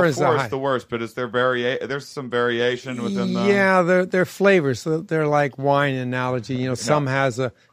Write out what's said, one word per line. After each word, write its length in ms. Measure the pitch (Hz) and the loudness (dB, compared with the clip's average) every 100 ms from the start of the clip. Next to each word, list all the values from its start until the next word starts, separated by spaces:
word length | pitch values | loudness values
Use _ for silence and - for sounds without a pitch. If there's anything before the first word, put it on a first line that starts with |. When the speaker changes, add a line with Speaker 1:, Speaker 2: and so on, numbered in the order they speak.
Speaker 1:
well, 20 | |
Speaker 2:
is 140 | 175 123 | 4 2
the 80 | - | 2
Speaker 1:
four 100 | 151 | 2
is 60 | |
Speaker 2:
high. 60 | 123 | 0
Speaker 1:
the 100 | 131 | -2
worst, 300 | 135 127 - | -2 -2 -2
but 120 | 120 | -6
is 140 | 113 - | -6 -6
there 140 | 123 | -4
varia-, 580 | 120 127 123 120 131 113 | 0 0 0 -2 -2 -4
there's 220 | 139 135 | -8 -8
some 200 | - 127 | -12 -6
variation 720 | 123 120 117 123 123 131 123 | -2 0 0 0 -2 -6 -6
within 320 | 202 196 - | -4 -2 -2
the 140 | 185 196 | 0 2
Speaker 2:
Yeah, 360 | 202 190 185 | 4 4 4
they're, 220 | 170 185 185 | 4 2 2
they're 200 | 185 180 | 0 0
flavors. 560 | - 196 190 139 120 | 2 4 4 2 -2
So 180 | - 160 | -2 -4
they're 260 | - 160 151 | -2 -2 2
like 280 | 147 143 - | 2 0 0
wine 380 | 139 139 143 131 | 0 2 2 0
analogy. 640 | 123 127 127 127 110 131 | -4 -4 -2 -4 -4 -4
You 80 | 127 | -4
know, 60 | |
Speaker 1:
Yeah. 40 | 123 | -4
Speaker 2:
some 320 | 123 151 139 | 0 0 0
has 320 | 135 135 120 | 0 0 -2
a 140 | 127 - _ | -6 -8 _